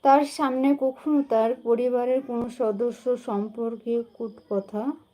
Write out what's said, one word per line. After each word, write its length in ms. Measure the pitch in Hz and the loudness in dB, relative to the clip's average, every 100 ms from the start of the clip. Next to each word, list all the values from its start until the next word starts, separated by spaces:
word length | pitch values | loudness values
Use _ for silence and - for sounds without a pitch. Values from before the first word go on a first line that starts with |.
তার 200 | 277 277 277 - | 8 6 4 -2
সামনে 320 | 285 254 269 285 | -2 0 2 2
কখনো 340 | 262 262 302 294 277 | 0 -2 0 0 2
তার 180 | 226 226 254 233 | 2 2 -2 0
পরিবারের 540 | 233 247 247 247 262 269 | 0 2 0 0 -2 -2
কোনো 160 | 240 240 - | -6 -6 -2
সদস্য 440 | 226 202 240 233 254 247 247 | -2 -2 -4 -4 -4 -4 -2
সম্পর্কে 680 | 202 214 214 226 226 233 233 233 - | -4 -4 -6 -8 -8 -4 -4 -4 -10
কটু 240 | 226 208 _ | -12 -12 _
কথা 320 | 202 196 208 254 330 _ | -4 -4 -6 -6 -6 _